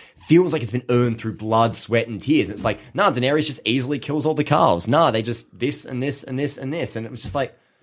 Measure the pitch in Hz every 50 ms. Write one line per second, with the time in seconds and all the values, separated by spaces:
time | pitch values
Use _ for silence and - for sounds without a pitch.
0 | - - _ - - - 160 170 185 175 165 151 120 113 113 120 - - 123 120
1 | 123 120 117 117 - 113 95 - 107 110 110 113 117 113 101 - - - 117 117
2 | 113 120 113 98 - 131 160 147 104 92 104 - - 113 104 - - - - 165
3 | 202 196 135 123 120 131 147 160 151 - 127 - - - 123 135 123 131 147 127
4 | - - 143 156 143 156 156 147 143 - 147 160 165 135 90 87 - 110 131 160
5 | 170 139 113 113 110 117 117 - - - - 92 117 143 143 - - - 131 123
6 | 131 143 139 - - - 127 131 143 139 - - 131 131 151 170 139 - - 113
7 | 113 113 127 117 - 113 - 143 131 117 - _ _ _ _ _